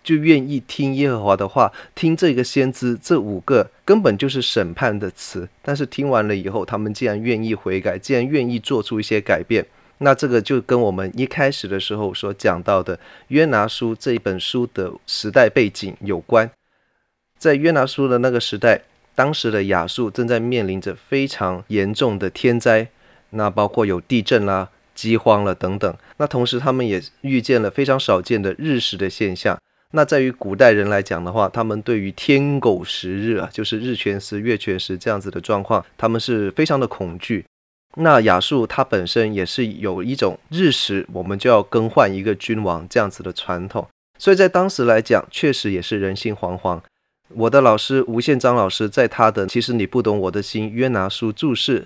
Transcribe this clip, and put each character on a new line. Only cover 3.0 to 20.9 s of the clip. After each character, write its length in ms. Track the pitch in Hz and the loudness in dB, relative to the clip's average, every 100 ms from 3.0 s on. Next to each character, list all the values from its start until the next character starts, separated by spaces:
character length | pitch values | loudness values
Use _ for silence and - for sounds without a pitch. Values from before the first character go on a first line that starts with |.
这 180 | - 165 | 0 0
五 200 | 104 95 | 0 -6
个 320 | - 127 95 _ | 2 2 2 _
根 160 | - 220 | 2 4
本 120 | 165 101 | 4 2
就 140 | 139 | 0
是 100 | 131 | -2
审 320 | - 117 87 87 | -2 -2 -2 -2
判 240 | 127 104 | -2 -2
的 100 | 98 | -6
词， 400 | - - 92 87 _ | -8 -12 -10 -10 _
但 120 | - 143 | -6 -4
是 80 | |
听 240 | 135 - 139 | -4 -4 0
完 200 | 120 107 | 2 2
了 80 | 101 | -2
以 120 | 95 | -4
后， 160 | 104 | -6
他 140 | - 107 | -4 -4
们 160 | 107 | -4
竟 140 | 104 120 | -4 -4
然 120 | 104 | -2
愿 240 | 117 110 | -2 -2
意 120 | 113 107 | -2 -4
悔 260 | 92 95 | -2 -4
改， 160 | 95 92 | -2 -4
竟 180 | - 127 | -2 -2
然 80 | |
愿 240 | 131 151 123 | 0 0 -2
意 120 | 120 | -4
做 240 | - 131 | -2 -4
出 160 | 104 110 | -2 -4
一 40 | |
些 160 | 107 107 | -2 -2
改 220 | 98 82 | 0 0
变。 240 | - 110 - _ _ - | 0 0 -2 _ _ 0
那 160 | 143 | 2
这 140 | 135 143 | 2 2
个 120 | 120 | 2
就 220 | 101 131 | 2 -2
跟 180 | 117 123 | 2 2
我 120 | 107 | 2
们 200 | 92 95 117 | 0 -4 -4
一 100 | 127 | -4
开 240 | - 139 | 0 -2
始 180 | 139 95 | -2 -4
的 120 | 98 | -6
时 160 | - 104 | -4 -4
候 180 | 101 | -4
所 180 | 95 101 - | -4 -8 -2
讲 260 | 107 87 | 0 0
到 220 | 87 98 | 2 0
的 160 | 90 85 - - - | 0 -8 -12 -20 -2
约 160 | 139 160 | 2 4
拿 220 | 113 107 | 2 0
书 280 | - 117 110 | -2 -4 -4
这 180 | 139 | -2
一 60 | 117 | -2
本 200 | 104 92 | -2 -4
书 280 | - 127 120 - | -4 -4 -4 -4
的 160 | 92 - - | -8 -8 -10
时 240 | - 104 | -6 0
代 180 | 135 110 | 4 4
背 180 | - 104 | 4 0
景 280 | - 98 - | -2 -10 -8
有 180 | 98 85 | -6 -6
关。 320 | - 117 113 - _ _ _ _ _ _ _ _ | 0 2 2 -4 _ _ _ _ _ _ _ _
在 160 | 160 143 | 0 2
约 160 | 160 | 2
拿 120 | 156 | 2
书 240 | 135 - 135 | 0 0 0
的 120 | 120 | 2
那 100 | 127 | 2
个 100 | 120 | 0
时 200 | - 104 | -2 0
代， 220 | 120 104 - _ _ - | 2 2 -2 _ _ 0
当 180 | 139 | 0
时 160 | 156 117 | 0 -2
的 140 | 107 | 0
亚 240 | 98 92 87 | 0 0 -2
述 240 | - 113 | -4 -4
正 160 | - 117 | -2 -2
在 120 | 117 | 0
面 280 | 120 123 98 | 0 -2 -2
临 120 | 95 | -4
着 140 | 98 | -6